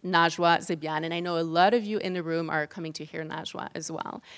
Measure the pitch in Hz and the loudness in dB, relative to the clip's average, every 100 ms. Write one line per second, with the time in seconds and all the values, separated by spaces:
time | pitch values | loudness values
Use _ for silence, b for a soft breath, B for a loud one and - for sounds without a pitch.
0 | 180 170 170 165 170 165 - 165 156 156 | 2 4 4 4 4 4 2 -4 -4 -4
1 | 165 170 175 170 165 165 190 240 208 214 | -2 -4 -2 -2 2 4 6 4 0 -4
2 | 190 180 160 165 160 156 147 - 160 156 | -2 -4 -2 -2 0 -2 -2 -6 -10 -10
3 | 151 160 156 160 - - - - 156 160 | -10 -10 -8 -8 -10 -10 -10 -8 -6 -6
4 | - - - | -8 -12 -16